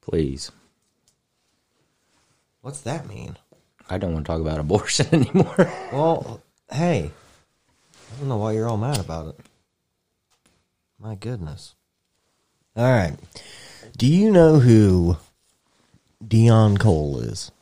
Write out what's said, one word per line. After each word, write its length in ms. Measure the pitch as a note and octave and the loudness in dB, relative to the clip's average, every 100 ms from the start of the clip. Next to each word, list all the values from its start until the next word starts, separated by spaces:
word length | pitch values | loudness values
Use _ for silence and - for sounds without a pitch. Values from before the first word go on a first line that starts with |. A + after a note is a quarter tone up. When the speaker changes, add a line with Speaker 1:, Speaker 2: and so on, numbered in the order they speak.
| - | -4
Speaker 1:
Please. 460 | F2 D2 C2+ - _ _ _ _ _ _ _ _ _ _ _ _ _ _ _ _ _ _ _ _ _ | -4 -4 -6 -14 _ _ _ _ _ _ _ _ _ _ _ _ _ _ _ _ _ _ _ _ _
Speaker 2:
What's 200 | B2 C#3+ | -18 -14
that 260 | A2 D#3 F#2 | -10 -10 -12
mean? 300 | - - - _ _ _ _ _ | -16 -18 -20 _ _ _ _ _
Speaker 1:
I 80 | F#2 | -6
don't 160 | F#2 | -4
wanna 120 | D#2+ D2+ | -6 -6
talk 140 | E2 | -4
about 200 | D#2 D#2 | -4 -6
abortion 480 | D2+ G2+ - - D3 | -2 -2 -2 -4 0
<laughs> 20 | |
anymore. 600 | E3 B2 - D#3+ - F3 - - | 0 0 0 0 0 -2 -2 -10
Speaker 2:
Well, 500 | C3 D#3+ E3 - A#2 _ _ _ | -4 -2 -2 -6 -18 _ _ _
hey. 400 | C3+ F3 C#3 D2+ - _ _ _ _ _ _ _ _ - | -4 -2 -2 -6 -14 _ _ _ _ _ _ _ _ -20
I 60 | B2 | -12
don't 100 | C#3 | -6
know 80 | A2+ | -4
why 160 | A2 | -4
you're 160 | A2 A2+ | -4 -4
all 80 | A2 | -4
mad 220 | A#2 C#3+ | -4 -6
about 300 | E2+ E2 D#2 | -8 -10 -12
it. 100 | - - _ _ _ _ _ _ _ _ _ _ _ _ _ _ _ | -18 -20 _ _ _ _ _ _ _ _ _ _ _ _ _ _ _
My 160 | G#2+ G#2 | -16 -14
goodness. 600 | A2 B2 D#2+ C#2+ - _ _ _ _ _ _ _ _ _ _ - | -12 -12 -12 -16 -20 _ _ _ _ _ _ _ _ _ _ -4
All 80 | B2 | 0
right. 300 | B2 F2 C#2+ - - - - - - - - | 0 -2 -6 -18 -20 -20 -20 -20 -20 -20 -2
Do 100 | B2+ | 2
you 240 | E3+ G#3+ | 4 4
know 280 | F#3+ D#3+ D#3 | 6 8 8
who 580 | B2 A2 G#2 F#2 E2+ F2 _ _ _ _ _ _ _ _ _ _ A2 | 8 8 6 4 2 -2 _ _ _ _ _ _ _ _ _ _ -2
Dion 520 | A2 A2+ A2+ G#2+ G2+ | 2 6 6 4 4
Cole 420 | G#2+ D#2+ D2 C2+ | 2 2 -2 -6
is? 320 | A1+ F#2 - _ | -8 -10 -14 _